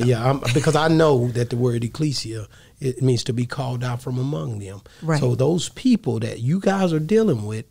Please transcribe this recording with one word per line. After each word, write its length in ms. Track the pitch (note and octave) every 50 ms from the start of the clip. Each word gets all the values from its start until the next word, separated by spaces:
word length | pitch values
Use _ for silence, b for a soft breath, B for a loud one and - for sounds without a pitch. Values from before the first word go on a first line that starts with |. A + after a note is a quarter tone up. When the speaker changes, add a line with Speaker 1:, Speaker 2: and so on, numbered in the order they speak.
| A#2+
Speaker 1:
yeah. 260 | B2 B2 A2 A#2+ C3
I'm, 100 | C#3+ C3+ - B2 A#2+
because 220 | D#3 B2 D#3+ D3
I 120 | D3 D#3 D#3+
know 400 | D#3+ D#3+ D#3+ D3+ C#3 B2 A#2+ B2
that 180 | A#2 B2 A#2+ -
the 60 | B2
word 260 | A#2+ B2 B2 A#2+ A#2 A#2+
ecclesia, 600 | A2+ - - D#3 D3+ B2+ - - A2 A2+ A2 G2+ b b b b b b _
it 220 | C#3+ C3 B2 -
means 220 | C3 B2+ B2 A2+ -
to 80 | - A#2
be 100 | A#2+ A#2+
called 380 | B2 - - C3 B2 B2+ A#2+ B2+
out 160 | B2 A#2+ B2
from 180 | - C3+ B2 B2+
among 420 | B2+ C#3 D#3 D#3+ D#3 C3 A2 G2+
them. 200 | G2+ F#2+ G2+ G2+ - B B B
Speaker 2:
Right. 160 | D#3+ D#3 D#3+ D3
Speaker 1:
So 140 | C#3 B2 A#2
those 340 | A#2+ C3 D3 F3 E3+ - -
people 500 | - - - B3+ A#3+ - - C3+ A2+ A2+
that 180 | A2+ G#2+ - A2
you 200 | A#2 C3 E3+ G3
guys 320 | - G3+ G3 F#3+ F#3+ F3
are 80 | D#3+ D#3
dealing 440 | D#3 D#3+ G#3+ A3 A3 G3+ C3+ A2 G#2
with 200 | G#2+ A2 A2 A2+ -